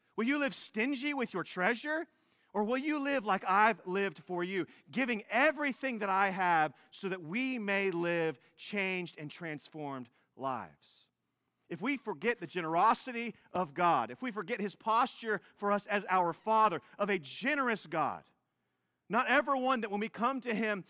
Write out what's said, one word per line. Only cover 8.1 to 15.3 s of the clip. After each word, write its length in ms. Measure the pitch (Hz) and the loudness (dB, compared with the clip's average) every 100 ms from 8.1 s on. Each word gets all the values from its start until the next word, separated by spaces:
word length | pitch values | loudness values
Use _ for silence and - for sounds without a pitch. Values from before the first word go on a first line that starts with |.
| 170 160 - _ - | 0 0 -4 _ -20
changed 600 | - 208 190 185 175 - | -8 -4 -2 -4 -6 -10
and 120 | 151 | -14
transformed 760 | - 170 147 - 156 143 135 120 _ _ - | -10 -10 -10 -12 -10 -8 -8 -12 _ _ -8
lives?" 600 | 135 120 85 71 - - _ _ _ _ _ _ - | -4 -4 -8 _ -20 -20 _ _ _ _ _ _ -14
If 120 | 170 | -6
we 160 | 233 277 | -4 -4
forget 420 | 220 151 214 233 | -6 -4 -2 -2
the 60 | 165 | -6
generosity 880 | 180 160 165 220 240 254 233 233 - _ | -6 0 4 4 4 -2 -8 -8 -10 _
of 220 | - 156 | -4 -4
God, 380 | 139 175 143 113 | 2 4 4 0
if 100 | 123 | -6
we 80 | 247 | -8
forget 320 | 202 165 240 | -6 -6 -4
his 140 | 202 - | -6 -4
posture 680 | - 226 254 - 226 | 0 2 2 -2 -4